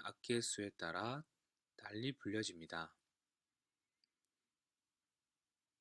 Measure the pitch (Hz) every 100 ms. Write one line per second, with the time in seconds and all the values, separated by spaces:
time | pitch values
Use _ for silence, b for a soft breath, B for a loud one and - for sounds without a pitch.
0 | 101 - - 120 113 - 101 - 82 87
1 | 110 143 160 _ _ _ _ - 101 107
2 | 131 135 101 107 104 87 80 82 80 -
3 | _ _ _ _ _ _ _ _ _ _
4 | _ _ _ _ _ _ _ _ _ _
5 | _ _ _ _ _ _ _ _